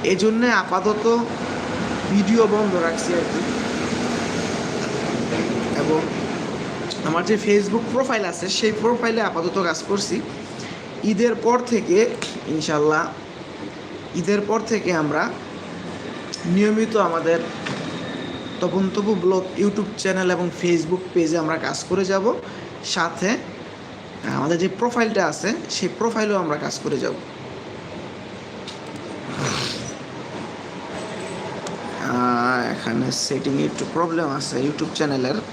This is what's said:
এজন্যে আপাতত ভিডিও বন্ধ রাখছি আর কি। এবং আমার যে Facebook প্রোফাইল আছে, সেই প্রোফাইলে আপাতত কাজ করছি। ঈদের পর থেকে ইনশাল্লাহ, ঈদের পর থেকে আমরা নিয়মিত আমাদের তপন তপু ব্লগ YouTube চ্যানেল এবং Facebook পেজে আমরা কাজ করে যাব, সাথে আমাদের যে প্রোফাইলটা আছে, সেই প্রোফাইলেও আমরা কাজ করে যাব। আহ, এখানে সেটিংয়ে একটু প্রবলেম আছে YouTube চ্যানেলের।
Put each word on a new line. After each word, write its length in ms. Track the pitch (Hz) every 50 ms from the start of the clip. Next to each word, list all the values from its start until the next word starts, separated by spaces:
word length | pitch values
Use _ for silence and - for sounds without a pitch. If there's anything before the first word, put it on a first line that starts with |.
| -
এজন্যে 480 | 175 190 180 196 220 220 226 240 247
আপাতত 640 | 233 202 180 175 185 185 185 208 214 214 - 226 233 240 233 233 - - - - - - - - - - - - - - - -
ভিডিও 360 | 190 202 196 180 220 233 226 208
বন্ধ 280 | 202 214 214 208 185
রাখছি 380 | 180 165 165 165 - - - 175
আর 60 | 170
কি। 200 | 151 147 147 156 - - - - - - - - - - - - - - - - - - - - 113 - - - - - - - - - - - - - - - - - 113 - - - - - - - 117 143
এবং 220 | 143 151 156 156 156 - - - - - - - - - - - - - - - - - - - -
আমার 200 | 147 160 170 180
যে 120 | 185 220 202 -
Facebook 380 | 208 202 202 202 185 190 233 226 - -
প্রোফাইল 320 | 247 269 269 254 220 202
আছে, 240 | 180 170 - 175 190
সেই 220 | 208 - - 214 214 208
প্রোফাইলে 400 | - 226 240 233 233 233 226 226
আপাতত 420 | 220 190 165 165 165 180 185 196 185
কাজ 200 | 170 160 160 - -
করছি। 340 | 202 202 196 - - - - - - - - - - - - - - - - - - - -
ঈদের 320 | 202 220 180 233 240 226
পর 240 | 208 - 220 240 247
থেকে 500 | 240 - 240 214 - - 175 196 226 247 - - - - - - - 151
ইনশাল্লাহ, 600 | 151 156 151 - 160 147 147 156 151 156 170 - - - - - - - - - - - - - - - - - - - - - -
ঈদের 260 | 175 170 180 208 202
পর 180 | 202 202 214 226 214 -
থেকে 260 | 233 208 - 170 180
আমরা 360 | 160 151 147 147 139 131 240 - - - - - - - - - - - - - - - - - - - - 165 - -
নিয়মিত 520 | 170 175 190 208 214 214 214 220 220 220 214
আমাদের 420 | 196 170 165 165 156 160 170 165 165 - - - - - - - - - - - - - - - - - - - - - - -
তপন 280 | - 175 156 190 196 190 180
তপু 200 | 208 202 208 220
ব্লগ 280 | 185 170 185 190 185 185 - - -
YouTube 400 | 196 202 202 208 208 - - -
চ্যানেল 340 | - 190 190 185 185 180
এবং 180 | 180 170 180 175 160 -
Facebook 380 | - 175 175 165 156 156 180 180 - - -
পেজে 240 | 180 165 160 160 170
আমরা 200 | 156 156 160 156
কাজ 260 | - 131 131 - - -
করে 160 | 180 190 196
যাব, 280 | 180 196 196 190 226 - - - - - - - - - - -
সাথে 520 | - - 185 165 170 170 - 185 190 240 - - - - - - - - - - - - - - - - - - 104 127
আমাদের 220 | 135 135 147 170 170
যে 100 | 175 190
প্রোফাইলটা 580 | 185 196 233 240 233 240 233 220 196 196 180
আছে, 280 | 156 147 - - 190 233 339 - -
সেই 200 | - - - 175 - -
প্রোফাইলেও 400 | 220 233 208 220 220 208 208 190
আমরা 180 | 180 156 147 151
কাজ 220 | 147 147 143 - -
করে 140 | 151 147 127
যাব। 160 | 123 120 - - - - - - - - - - - - - - - - - - - - - - - - - - - - - - - - - - - - - - - - - - - - - - - - - - - - - - - - - - - - - - - - - - - - - - - - - - - - - - 214 220 220 214 180 190 190 - - - - - - - - - - - - - -
আহ, 680 | 127 123 123 123 123 123 120 120 123 127 123 120 117
এখানে 400 | 117 - - - 113 131 131 131
সেটিংয়ে 540 | 135 - - - 143 131 131 143 135 143 151
একটু 200 | 151 - - 143 - -
প্রবলেম 360 | 156 170 170 165 165 170 147
আছে 260 | 139 139 135 - -
YouTube 400 | 131 131 143 147 147 156 143 -
চ্যানেলের। 400 | - 156 147 139 131 123 127 135 107 104 -